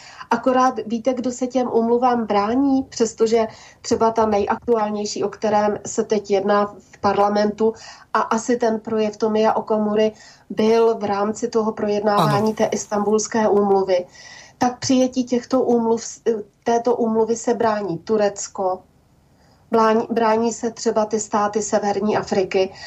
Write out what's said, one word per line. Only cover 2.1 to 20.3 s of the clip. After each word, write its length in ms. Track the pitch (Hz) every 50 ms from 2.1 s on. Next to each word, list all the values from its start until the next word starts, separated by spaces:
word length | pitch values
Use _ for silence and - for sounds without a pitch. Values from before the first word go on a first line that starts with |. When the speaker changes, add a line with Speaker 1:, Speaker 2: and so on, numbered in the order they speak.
| 240 240 226
Speaker 1:
brání, 580 | 214 208 202 202 214 240 262 277 277 269 269 269
přestože 640 | - - - 240 220 - - 226 220 226 226 226 226 - - - - - _
třeba 300 | - - 240 214 226 226
ta 140 | 226 233 220
nejaktuálnější, 1000 | 220 214 202 208 - 226 - - - 240 220 214 208 214 208 208 202 - 196 190
o 60 | 202
kterém 500 | - - - 214 208 208 208 214 208 - -
se 180 | - - - 214
teď 280 | - 220 202 202 -
jedná 340 | 202 190 185 208 208 208 208
v 320 | 208 - - - _ - -
parlamentu, 720 | - 101 - 101 101 147 208 208 214 208 208 - 220 226 220 - - - - - - _ -
a 60 | 220
asi 380 | - - 226 220 - - 240
ten 220 | 240 247 226 220 220
projev 380 | 220 - 226 220 214 214 214
Tomia 360 | - 226 220 214 214 220 220 -
Okamury 580 | 220 208 - 220 214 214 214 208 214 214 220 214 - - - - _ _ -
byl 460 | 196 - 220 220 226 226 233 226 226
v 80 | 196 208
rámci 440 | 208 202 196 202 214 214 - 240
toho 240 | 233 - 226 214 220
projednávání 800 | 214 - 208 208 208 208 202 214 202 202 - - 202 202 214 220
Speaker 2:
Ano. 20 | 214
Speaker 1:
té 120 | - 214
Istanbulské 840 | - - 202 - - 214 208 208 202 214 214 208 - - 226 220
úmluvy, 580 | 208 196 202 202 202 196 196 190 190 185 175 - - - - - - - - - - _
tak 220 | - 254 247 247 -
přijetí 440 | - - 269 254 254 254 254 262 247
těchto 380 | 247 254 240 240 - - 262
úmluv, 420 | - - 240 233 226 226 233 226 - - - - - - 233 208 208 - _ _ -
této 320 | 240 233 233 233 247 233
úmluvy 400 | - 233 220 220 226 220 214 233
se 180 | 226 - 247 233
brání 440 | 208 233 226 214 208 202 180 165
Turecko, 840 | 160 - - 220 208 208 202 196 - - - - - 196 185 185 185 - _ _ _ _ _ _ _ _ _ _ _ _ _ _ _ _ -
brání, 360 | 233 226 220 220 220 226 233 -
brání 420 | 233 226 233 220